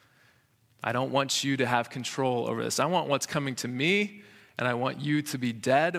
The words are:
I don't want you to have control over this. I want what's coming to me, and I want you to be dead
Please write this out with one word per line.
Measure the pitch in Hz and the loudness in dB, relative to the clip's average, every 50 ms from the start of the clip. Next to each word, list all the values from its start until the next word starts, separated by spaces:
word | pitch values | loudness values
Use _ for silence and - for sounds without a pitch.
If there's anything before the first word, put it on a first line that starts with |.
| _ _ _ _ _ _ _ _ _ _ _ _ _ _ _ _ - | _ _ _ _ _ _ _ _ _ _ _ _ _ _ _ _ -4
I | 110 | -2
don't | 117 123 135 131 | 0 0 0 0
want | 123 139 135 131 - - - | 0 0 0 0 0 0 0
you | 139 139 | 0 2
to | 131 127 | 2 2
have | 120 123 117 117 - | 2 2 2 0 0
control | - 135 117 - - 139 131 127 123 120 120 | -6 -8 -8 -6 -2 0 0 2 2 0 0
over | 120 117 113 113 | -2 -2 -2 -2
this. | 117 - - | -2 0 2
I | 135 | 2
want | 160 185 170 147 | 2 2 0 2
what's | 139 143 127 - | 2 0 0 0
coming | - - 151 139 135 127 | -2 -2 -2 -2 -2 -4
to | - - | -4 -6
me, | 123 123 123 143 170 196 208 208 202 - - - - - - - - - | -6 -2 0 2 2 2 2 0 -2 -6 -14 -20 -20 -20 -20 -20 -12 -6
and | - 120 | -2 0
I | 123 120 | 0 0
want | 120 127 131 135 127 | 0 0 -2 -2 -2
you | 143 147 147 151 | -2 0 0 0
to | 147 - - | 0 -2 -4
be | 127 123 120 113 | -4 -2 -2 -2
dead | 107 - 123 127 147 156 180 175 | -2 2 4 4 4 4 2 -2